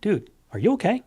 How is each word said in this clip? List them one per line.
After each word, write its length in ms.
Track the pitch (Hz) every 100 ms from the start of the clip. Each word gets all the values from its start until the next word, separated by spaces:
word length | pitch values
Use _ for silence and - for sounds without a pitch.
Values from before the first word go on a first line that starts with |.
Dude, 300 | 208 175 - _ _
are 60 | 101
you 140 | 110
okay? 280 | 262 175 247